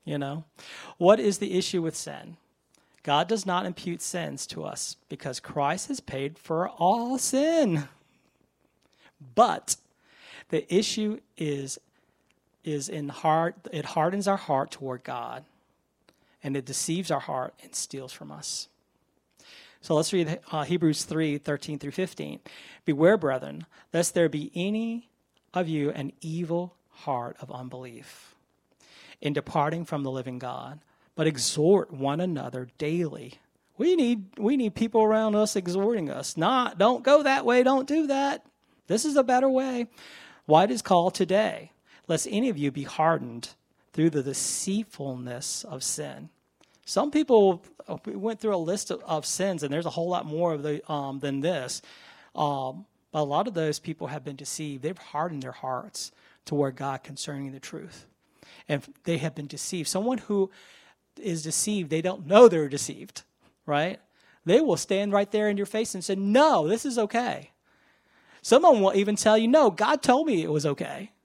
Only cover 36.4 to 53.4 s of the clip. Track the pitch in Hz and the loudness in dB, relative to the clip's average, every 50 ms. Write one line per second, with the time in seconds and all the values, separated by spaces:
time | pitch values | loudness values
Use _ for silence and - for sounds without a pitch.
36.4 | 165 202 262 254 247 - - 170 196 226 254 240 247 262 285 311 285 269 269 - | 0 2 2 2 0 0 2 4 4 4 4 4 4 6 6 8 8 6 2 2
37.4 | - 233 247 247 247 262 269 262 269 - 285 320 311 277 277 269 277 277 269 - | 2 4 4 6 6 6 4 2 2 0 0 0 2 2 0 0 0 0 -2 -4
38.4 | _ _ _ _ _ _ _ _ _ - 175 220 - 311 277 285 262 240 254 254 | _ _ _ _ _ _ _ _ _ -2 -2 0 0 2 2 2 4 4 4 4
39.4 | 262 269 262 254 269 269 254 240 240 233 _ - - - - - - - - - | 4 4 2 2 0 0 -2 -4 -6 -6 _ -20 -20 -20 -20 -20 -20 -20 -20 -10
40.4 | _ - 156 160 190 214 247 214 - - 190 175 170 185 - - 190 165 185 208 | _ 6 6 6 8 6 2 -2 2 4 4 4 4 4 2 0 0 2 2 2
41.4 | 220 - - - 156 - _ _ _ _ - - _ - 165 147 - - - 202 | 2 0 -2 -6 -12 -16 _ _ _ _ -20 -18 _ -2 -2 -2 -2 -2 -2 0
42.4 | 254 262 196 143 143 143 143 147 139 - - - 156 165 165 131 127 120 117 120 | 0 0 0 0 -2 -2 -2 -4 -10 -8 -2 0 2 2 2 0 -2 -8 -12 -12
43.4 | - - - _ _ _ _ _ _ _ - 156 156 165 151 147 127 139 135 - | -14 -14 -18 _ _ _ _ _ _ _ -2 2 2 2 2 0 -4 -2 -4 -4
44.4 | - - - - - 190 196 214 220 - - - 139 139 127 123 123 123 123 120 | -4 -4 -4 -4 -4 -2 -2 -4 -4 -6 -10 -10 -8 -8 -8 -8 -8 -10 -10 -10
45.4 | 127 - - - - 220 151 131 131 - - - 151 139 135 131 151 165 _ _ | -8 -8 -8 -8 -8 -10 -10 -8 -6 -6 -6 -6 -8 -10 -10 -14 -16 -18 _ _
46.4 | _ _ _ _ _ _ _ _ - - - 196 262 294 - 302 311 - 247 214 | _ _ _ _ _ _ _ _ -12 -4 -2 0 0 2 2 0 2 6 8 8
47.4 | 202 190 180 170 - - _ - - - 160 - - 214 208 196 190 226 226 190 | 8 8 4 2 -4 -18 _ -20 -12 -12 -10 -10 -10 -10 -10 -6 -6 -6 -6 -4
48.4 | - 214 202 175 165 160 190 202 - - 180 - - - 165 156 147 - - - | -2 -2 -2 -2 -2 -2 -4 -4 -4 -6 -8 -8 -6 -4 -4 -4 -4 -4 -4 -2
49.4 | 180 196 185 156 147 139 143 160 170 160 - 170 170 175 180 175 - 156 151 160 | -2 -2 -2 -2 -4 -4 -4 -2 -4 -4 -4 -4 -4 -2 -2 -4 -4 -4 -2 0
50.4 | 175 170 160 143 143 151 147 151 - - 156 147 139 139 135 139 139 143 139 139 | 0 0 0 -2 -2 -4 -4 -4 -4 -4 -4 -4 -4 -4 -8 -6 -4 -4 -2 -2
51.4 | 139 170 180 147 127 123 - - - - - - - - - - - _ - - | -2 -2 -2 -2 -4 -8 -10 -12 -12 -16 -20 -20 -20 -20 -20 -20 -20 _ -4 -2
52.4 | 151 147 143 139 131 131 135 180 202 _ _ _ _ _ - 151 151 139 143 160 | -2 0 0 -2 -4 -6 -8 -10 -16 _ _ _ _ _ -2 -2 -2 0 0 -2